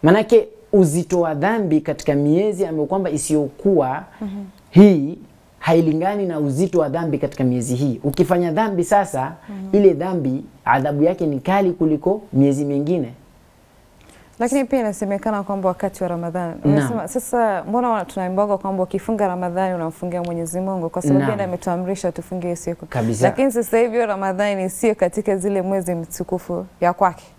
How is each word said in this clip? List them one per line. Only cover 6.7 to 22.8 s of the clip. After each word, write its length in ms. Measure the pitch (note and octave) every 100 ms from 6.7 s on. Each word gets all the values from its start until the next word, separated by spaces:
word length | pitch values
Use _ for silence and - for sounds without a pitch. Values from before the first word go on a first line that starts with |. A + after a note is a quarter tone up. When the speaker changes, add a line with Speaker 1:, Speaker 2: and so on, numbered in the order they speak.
| F3+
Speaker 1:
wa 100 | D3+
dhambi 300 | D3+ E3 -
katika 260 | C3+ -
miezi 300 | C3 B2 A#2+
hii. 260 | B2 C#3+ A2+
Ukifanya 480 | C#3+ C#3+ E3+ F3+ F3
dhambi 320 | D#3 G#3+ F#3+
sasa, 480 | E3+ G3+ F#3+ C3+ C3+ E3+ -
Speaker 2:
Mhm. 280 | G3+ F#3+ G3
Speaker 1:
ile 160 | G3
dhambi 500 | D3+ F3 F#3 C3 C3 - -
adhabu 380 | - C3 C#3 D3
yake 240 | D#3 F3+ E3
ni 140 | C#3
kali 300 | C3 G3 G3
kuliko 500 | F3 D#3+ D3+ F3+ G#3 -
miezi 320 | C3 C#3 C#3
mingine. 440 | C#3+ C#3+ D3 F3 B2 B2 - _ _ _ _ _ _ _ - - - _
Speaker 2:
Lakini 260 | A#3+ C4+
pia 160 | C4 C4+
inasemekana 640 | A3 G3 G3+ G3+ G#3+ G#3+
kwamba 260 | G3 G3 F#3+
wakati 340 | F3+ G3 F#3+
wa 60 | F3+
Ramadhani, 460 | E3+ E3+ E3+ E3+ -
Speaker 1:
Naam. 80 | D3+ D3+
Speaker 2:
unasema, 320 | C#3 A#3 -
sasa 560 | B3+ - B3 A3+ G3 -
mbona 200 | A3+ B3
wana-, 160 | A3
tunaambiwaga 540 | F3+ - F#3 F#3 G#3 G3
kwamba 240 | G3 F#3+
ukifunga 460 | F#3 G3 - A3 G3+
Ramadhani 460 | F3+ F3+ F3 F#3+
unamfungia 480 | F3+ E3 D#3+ F3+ F3
Mwenyezi 380 | F3 E3+ E3 E3+
Mungu 300 | F#3+ F#3+ E3
kwa 120 | -
sababu 160 | D3 C#3
Speaker 1:
Naam. 100 | C#3
Speaker 2:
yeye 60 | G3+
ndiye 120 | F#3+
ametuamrisha 640 | F3 - F3 F3+ F#3+ F3+
tufunge 340 | E3 E3 F#3 F3
hiyo 100 | E3+
siku. 300 | - E3+